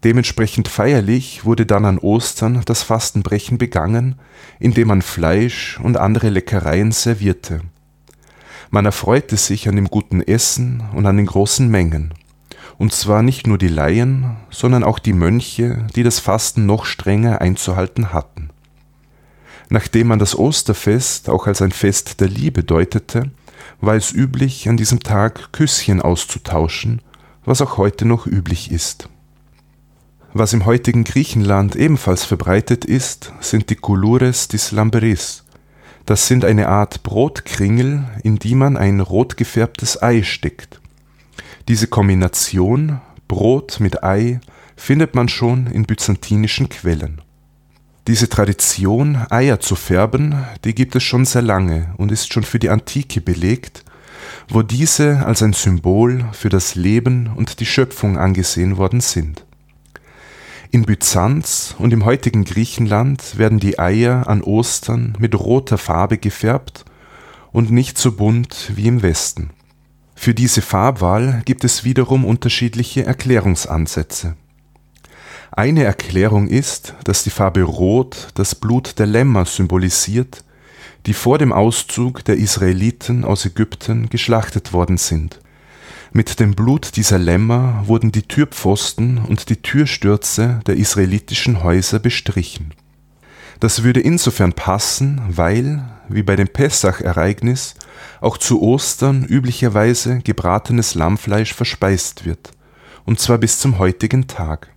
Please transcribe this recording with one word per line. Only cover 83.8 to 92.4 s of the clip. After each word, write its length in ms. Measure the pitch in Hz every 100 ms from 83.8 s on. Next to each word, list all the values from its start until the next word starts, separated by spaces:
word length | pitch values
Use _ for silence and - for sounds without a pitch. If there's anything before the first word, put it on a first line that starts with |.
| - 113 113
geschlachtet 640 | 113 - 113 107 - -
worden 240 | 90 87 87
sind. 420 | - 82 78 - _ _ _ - - - -
Mit 260 | 110 110 -
dem 160 | 110 98
Blut 400 | 113 143 - -
dieser 240 | 107 95
Lämmer 640 | 85 87 110 120 127 113 101
wurden 260 | 113 113
die 120 | 110
Türpfosten 960 | - - 147 - - 104 - - 117 123
und 300 | 113 110 -
die 120 | 110
Türstürze 1000 | - 139 147 - 98 104 - - 117 120 107
der 120 | 98
israelitischen 840 | 107 - 95 101 - - - 110
Häuser 360 | 85 90 92 107
bestrichen. 760 | 117 - - 101